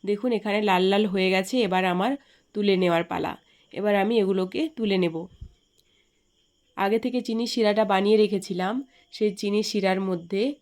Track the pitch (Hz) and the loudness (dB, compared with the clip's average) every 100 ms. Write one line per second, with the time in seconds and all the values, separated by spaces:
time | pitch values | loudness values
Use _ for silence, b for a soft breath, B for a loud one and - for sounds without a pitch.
0 | 190 202 247 220 214 202 208 180 185 202 | -2 -2 0 -2 0 0 2 2 4 2
1 | 214 190 185 185 190 254 202 185 185 180 | 2 0 2 2 0 0 2 0 0 0
2 | 214 277 b b b 208 208 185 185 165 | -2 -4 b b b -2 2 2 2 2
3 | 170 170 165 - b b b - 208 202 | 0 -4 -4 -8 b b b -4 0 0
4 | 202 233 190 190 185 - 311 - 220 190 | 2 2 2 0 -2 -4 -6 -4 0 2
5 | 175 165 175 - - _ _ _ _ _ | 0 -2 -10 -16 -20 _ _ _ _ _
6 | _ _ _ _ _ _ _ - 196 226 | _ _ _ _ _ _ _ -4 0 0
7 | 247 247 247 226 240 247 208 208 208 190 | 0 -4 -4 -4 -2 0 2 2 2 2
8 | 202 214 214 196 - 180 185 254 277 b | 4 4 4 0 -4 -6 -4 -4 -8 b
9 | b - 214 190 202 208 214 208 190 190 | b -4 -4 -2 -2 0 0 0 0 0
10 | 190 180 170 196 254 294 | -2 -4 -4 -2 -2 -4